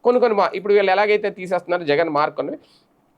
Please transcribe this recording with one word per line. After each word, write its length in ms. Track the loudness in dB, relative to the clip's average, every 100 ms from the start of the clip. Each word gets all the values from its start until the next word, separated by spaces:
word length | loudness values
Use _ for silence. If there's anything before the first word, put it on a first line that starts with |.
కొన్ని 160 | 0 2
కొన్ని 180 | 2 2
మా-, 120 | 0
ఇప్పుడు 200 | -2 0
వీళ్ళు 180 | 2 2
ఎలాగైతే 380 | 2 2 0 -2
తీసేస్తున్నారు, 540 | -8 -6 -6 -2 -4
జగన్ 240 | 0 0 0
మార్క్ 320 | 0 -2 -4
ఉన్నవి 180 | -8 -8 _ _ _ _ _